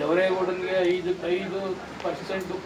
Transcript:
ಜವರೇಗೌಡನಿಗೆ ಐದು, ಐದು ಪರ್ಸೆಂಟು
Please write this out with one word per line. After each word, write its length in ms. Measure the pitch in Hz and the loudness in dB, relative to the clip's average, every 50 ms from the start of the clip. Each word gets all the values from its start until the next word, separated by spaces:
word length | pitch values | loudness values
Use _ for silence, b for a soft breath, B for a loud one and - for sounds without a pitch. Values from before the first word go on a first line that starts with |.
ಜವರೇಗೌಡನಿಗೆ 760 | 147 151 170 185 190 190 185 180 180 180 180 185 185 185 185 185 180 175 | 2 2 4 4 4 4 4 2 2 0 0 -2 -2 0 2 4 4 4
ಐದು, 220 | 185 180 165 180 180 - 170 170 180 | 4 2 2 0 -2 0 0 0 0
ಐದು 240 | 190 196 180 185 196 196 185 180 - - - - - - | 0 0 -2 -4 -2 -2 -4 -4 -6 -8 -10 -8 -6 -4
ಪರ್ಸೆಂಟು 520 | 170 156 156 165 - 190 196 175 180 185 175 - | -4 -4 -4 -4 -4 -4 -4 -4 -4 -6 -4 0